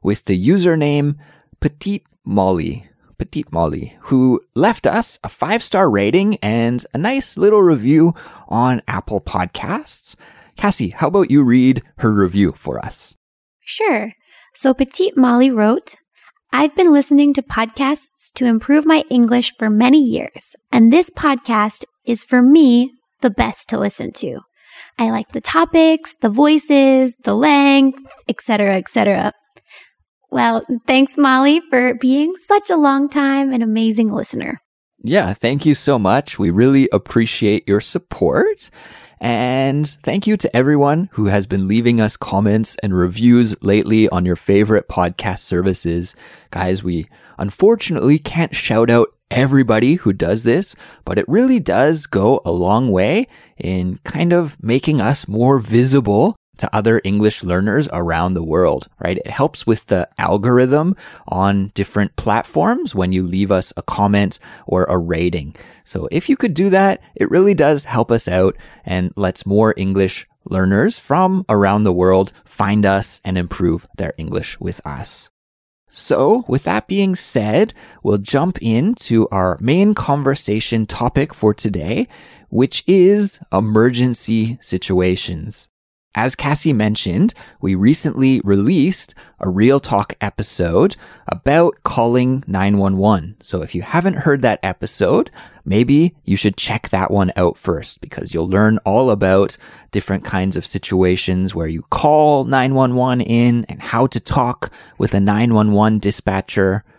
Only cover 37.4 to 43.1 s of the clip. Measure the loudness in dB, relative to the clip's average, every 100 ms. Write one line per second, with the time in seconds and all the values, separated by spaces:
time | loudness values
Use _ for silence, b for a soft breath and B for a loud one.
37.4 | 0 0 0 -2 -2 -8 -10 -2 0 2
38.4 | 0 -2 -10 B B B B B -4 -2
39.4 | -2 0 0 -2 -4 -6 -6 -2 0 0
40.4 | 0 0 2 4 2 2 -2 -2 0 0
41.4 | 0 -2 0 0 2 2 0 -2 -4 -2
42.4 | 2 0 -2 -6 -2 0 0